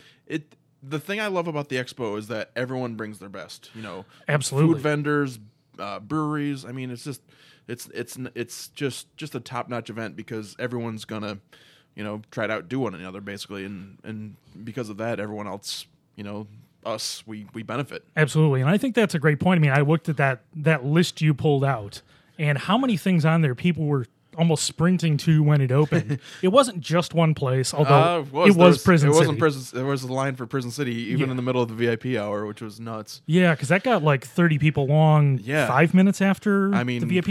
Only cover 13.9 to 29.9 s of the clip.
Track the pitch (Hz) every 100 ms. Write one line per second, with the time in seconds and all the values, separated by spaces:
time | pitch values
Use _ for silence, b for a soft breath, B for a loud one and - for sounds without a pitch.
13.9 | - - 110 107 101 _ - 113 123 107
14.9 | 101 113 104 107 107 104 101 - - -
15.9 | _ _ - 101 104 104 107 _ _ 110
16.9 | 107 - - - 107 104 113 110 117 135
17.9 | - - - 151 156 156 131 131 202 277
18.9 | 226 214 160 151 147 180 180 147 135 143
19.9 | 160 - 151 139 127 _ 160 151 156 131
20.9 | 160 175 - 151 139 156 143 139 123 101
21.9 | - - b b - 147 139 - 220 269
22.9 | 190 196 175 156 165 151 123 175 160 147
23.9 | 143 117 _ _ - 170 151 - - 165
24.9 | 185 165 147 - 156 147 151 131 131 151
25.9 | 165 107 139 B B 185 233 233 185 131
26.9 | 165 165 165 160 151 131 131 127 143 139
27.9 | 143 165 175 139 139 180 175 180 165 -
28.9 | 170 147 156 151 113 160 135 127 120 135